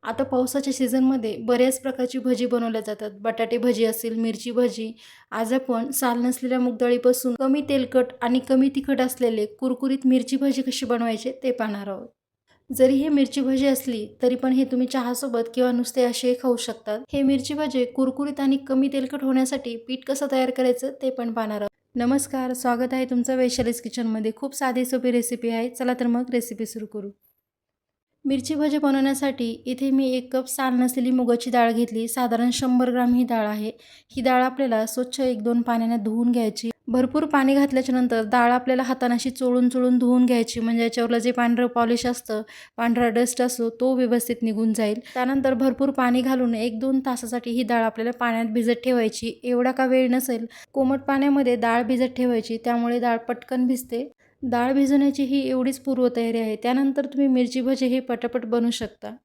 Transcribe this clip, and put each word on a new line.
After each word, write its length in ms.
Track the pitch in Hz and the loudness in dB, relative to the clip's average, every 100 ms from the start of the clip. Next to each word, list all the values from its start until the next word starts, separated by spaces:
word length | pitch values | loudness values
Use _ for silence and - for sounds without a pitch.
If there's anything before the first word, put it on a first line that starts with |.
| - | -10
आता 160 | 226 | -4
पावसाच्या 500 | 262 254 254 277 277 | -2 0 0 0 -2
सीझनमध्ये 640 | 254 254 254 262 269 220 208 | 0 0 4 2 2 -2 -6
बऱ्याच 420 | 226 247 254 262 | 0 4 4 2
प्रकारची 380 | 269 254 254 262 | -6 -4 -4 -2
भजी 260 | 254 247 247 | 0 0 2
बनवल्या 360 | 240 233 220 | 0 -2 -4
जातात. 300 | 214 214 214 196 | -6 -8 -10 -6
बटाटे 360 | 214 226 226 240 | -6 -2 -2 0
भजी 280 | 247 220 226 | 2 2 0
असेल, 280 | 220 233 226 | 0 -4 -2
मिरची 360 | 226 220 247 | -4 -4 -4
भजी. 400 | 240 247 - 220 226 - - _ | 0 0 0 -10 -12 -20 -20 _
आज 200 | 214 226 | -6 -2
आपण 360 | 262 262 233 240 | -2 0 -4 -2
साल 300 | 269 254 240 | -2 0 2
नसलेल्या 380 | 247 247 254 254 | 0 -2 -2 0
मूग 180 | 247 226 | 0 0
डाळीपासून 540 | 240 247 247 247 254 240 | 0 4 4 2 0 -2
कमी 260 | 262 277 294 | 2 0 2
तेलकट 440 | 277 247 262 254 - | 0 2 0 0 -2
आणि 180 | 240 254 | 0 0
कमी 300 | 254 262 269 269 | 2 4 4 2
तिखट 260 | 269 277 | -2 0
असलेले 440 | 254 - 240 226 208 - | 0 0 0 0 -4 -2
कुरकुरीत 480 | 262 254 269 269 262 | -4 -2 -2 0 4
मिरची 300 | 262 254 269 | 2 2 0
भजी 240 | 277 269 | 0 0
कशी 240 | 262 254 247 | -2 -4 -2
बनवायचे 460 | 240 233 220 247 262 | 0 0 -2 -6 -4
ते 80 | 262 | -4
पाहणार 360 | 247 214 202 202 | -2 -4 -4 -8
आहोत. 200 | 190 - _ _ _ _ _ _ | -10 -12 _ _ _ _ _ _
जरी 260 | 262 262 269 | 4 4 4
हे 140 | 302 | 4
मिरची 320 | 294 269 - | 2 2 0
भजी 240 | 262 262 269 | 0 2 2
असली 400 | 269 262 226 208 - | 2 -2 -6 -8 0
तरी 140 | 247 247 | 0 2
पण 180 | 262 | 0
हे 100 | 262 | 2
तुम्ही 240 | 262 254 254 | 2 0 0
चहासोबत 640 | 269 240 247 277 233 226 240 | -2 -2 -4 -4 -4 -4 0
किंवा 160 | 254 | 0
नुसते 320 | 247 240 - | 2 -2 0
असेही 320 | 247 240 247 247 | 0 0 0 0
खाऊ 120 | 262 240 | 0 0
शकतात. 420 | 240 220 - 214 269 | -2 -8 -6 -8 -4
हे 80 | 285 | 0
मिरची 300 | 277 277 269 | 2 2 0
भजी 320 | 294 302 254 247 | -4 -2 0 -2
कुरकुरीत 540 | 247 262 262 285 285 | 0 -2 0 -6 -2
आणि 180 | 277 269 269 | 0 0 0
कमी 220 | 262 269 | 0 0
तेलकट 300 | 269 262 277 | 0 -4 -4
होण्यासाठी 520 | 269 262 262 277 240 233 | 0 2 0 -2 -6 -10
पीठ 280 | 226 262 - | -8 -10 -6
कसं 200 | 277 285 | -4 -2
तयार 180 | 262 254 | 0 0
करायचं 420 | 254 254 247 262 269 | 0 0 0 -2 -4
ते 80 | 262 | -6
पण 240 | 262 233 | -4 -6
पाहणार 280 | 226 220 208 | -4 -4 -4
आहोत. 80 | 202 _ _ - | -6 _ _ -2
नमस्कार, 580 | 240 277 277 269 254 | 0 0 0 -4 -4
स्वागत 400 | 254 247 240 254 | -2 -2 0 0
आहे 120 | 262 254 | -2 -2
तुमचं 320 | 247 240 262 | 0 0 2
वैशालीज 440 | 254 247 233 240 | 0 0 -2 -2
किचनमध्ये. 500 | 226 247 226 220 220 220 | -8 -6 -4 -2 -4 -4
खूप 200 | 277 269 | -8 -4
साधी 300 | 262 247 254 | -2 -2 0
सोपी 260 | 262 247 | 0 0
रेसिपी 380 | 240 233 247 233 | 0 0 -4 -4
आहे. 200 | 226 240 | -2 -4
चला 240 | 247 254 247 | -4 -4 -2
तर 80 | 240 | 0
मग 220 | 233 254 | 0 0
रेसिपी 320 | 240 233 208 226 | -4 -4 -8 -8
सुरू 200 | 226 214 | -8 -10
करू. 240 | 214 196 202 _ _ _ _ _ _ _ _ _ _ 277 | -10 -12 -14 _ _ _ _ _ _ _ _ _ _ -2
मिरची 300 | 269 269 311 | -2 -2 0
भजी 220 | 302 294 | 0 2
बनवण्यासाठी 680 | 294 269 269 277 277 269 233 226 - | 2 2 2 0 -2 -2 -6 -6 -8
इथे 240 | 254 269 | -4 0
मी 180 | 269 269 | 2 2
एक 200 | 254 254 | -2 -2
कप 140 | 262 262 | -4 -4
साल 240 | - 262 | -4 0
नसलेली 380 | 247 254 254 247 | 2 0 0 0
मुगाची 380 | 254 247 240 247 | 2 2 0 2
डाळ 220 | 240 233 | 2 2
घेतली. 360 | 226 233 220 226 | 2 0 -2 -4
साधारण 420 | 247 247 226 247 | -2 0 2 0
शंभर 360 | 247 262 247 254 | 0 2 2 2
ग्राम 220 | 247 247 | 2 2
ही 100 | 247 | 2
डाळ 220 | 240 233 214 | 2 0 -2
आहे. 240 | 214 214 - - - _ | -2 -6 -10 -20 -20 _
ही 100 | - | -2
डाळ 220 | 254 254 | 2 4
आपल्याला 420 | 254 254 269 226 220 | 2 0 0 0 -2
स्वच्छ 340 | - 254 - | -4 -6 -2
एक 240 | 262 226 | -2 0
दोन 180 | 214 240 | 0 0
पाण्याने 360 | 233 233 226 233 | 2 0 0 0
धुवून 280 | 208 226 240 | -2 0 2
घ्यायची. 380 | 240 220 214 226 - - | 2 0 -2 -8 -8 -2
भरपूर 380 | 240 254 294 311 | 0 2 2 2
पाणी 280 | 294 269 | 2 4
घातल्याच्या 420 | 277 277 262 262 254 | 4 4 0 0 0
नंतर 280 | 247 233 220 | 2 0 2
डाळ 200 | 240 240 | 4 4
आपल्याला 320 | 247 254 254 | 2 2 0
हाताने 300 | 254 262 247 | 0 0 0
अशी 160 | 240 262 | 0 -2
चोळून 400 | 247 254 247 247 | -2 0 2 2
चोळून 280 | 254 254 254 | 4 4 4
धुवून 280 | 240 247 247 | 4 6 6
घ्यायची, 340 | 247 233 240 | 4 0 -2
म्हणजे 240 | 226 233 | -2 0
याच्यावरलं 340 | 233 233 233 240 | 0 0 0 2
जे 140 | 233 | 0
पांढरं 360 | 247 240 233 247 | 2 2 2 2
पॉलिश 380 | 240 233 240 247 | 2 2 2 0
असतं, 360 | 240 - 214 220 - - - | -4 -4 -6 -6 -16 -20 -4
पांढरा 300 | 233 233 240 | 0 2 2
डस्ट 320 | 226 247 - | 2 0 0
असतो, 280 | 247 247 233 | -2 0 -4
तो 240 | 226 254 262 | 0 0 2
व्यवस्थित 400 | 247 240 233 233 | 2 2 0 -2
निघून 320 | 226 214 226 | -2 0 0
जाईल. 260 | 214 214 214 - | 2 0 -2 -6
त्यानंतर 400 | 254 254 269 262 | -4 0 2 2
भरपूर 360 | 262 269 254 277 | 2 2 2 0
पाणी 320 | 269 247 247 | 2 2 2
घालून 340 | 254 262 247 226 | 2 0 0 0
एक 240 | 240 220 | -2 -2
दोन 200 | 262 269 262 | 0 0 0
तासासाठी 460 | 247 233 240 240 | -4 -4 -6 -4
ही 120 | 233 | -2
डाळ 200 | 226 233 | 0 2
आपल्याला 280 | 226 226 226 240 | 0 -2 -6 -2
पाण्यात 340 | 240 226 233 | -2 -2 -2
भिजत 300 | 220 226 233 | 0 0 0
ठेवायची. 500 | 247 247 220 220 226 - | 0 2 0 -2 -8 -8
एवढा 280 | 247 247 247 | -4 0 0
का 140 | 254 262 | 0 2
वेळ 240 | 262 262 | 4 4
नसेल, 340 | 254 262 240 226 - - | 2 0 -4 -6 -12 -10
कोमट 260 | - 262 269 | 0 0 0
पाण्यामध्ये 560 | 269 269 277 277 254 240 | 0 0 2 4 2 2
डाळ 280 | 233 233 | 2 2
भिजत 320 | 233 247 254 254 | 2 0 0 0
ठेवायची, 400 | 247 240 220 226 | 0 0 -2 -6
त्यामुळे 360 | 240 240 233 240 | -2 -2 0 0
डाळ 180 | 240 233 233 | 0 -2 -2
पटकन 400 | 240 - 254 254 | -8 -4 -2 0
भिजते. 400 | 254 - 233 277 _ _ _ | 0 -4 -8 -8 _ _ _
डाळ 300 | 254 233 247 | -2 0 2
भिजवण्याची 500 | 269 277 285 277 277 | 2 4 4 4 2
ही 160 | 269 277 262 | 0 0 0
एवढीच 300 | 262 254 269 | 0 -2 -2
पूर्वतयारी 600 | - 254 247 240 233 226 | -4 0 0 0 -2 -2
आहे. 160 | 220 214 | -2 -2
त्यानंतर 500 | 240 254 277 277 277 | 0 2 2 0 -4
तुम्ही 220 | 269 277 | 0 2
मिरची 340 | 254 247 254 | 4 2 0
भजी 240 | 247 262 262 | -2 0 0
हे 140 | 262 | 0
पटापट 460 | 262 233 240 247 226 | -2 -4 -4 -4 -2
बनवू 260 | 240 233 | 0 0
शकता. 440 | 233 214 - 208 233 | -2 -8 -10 -16 -16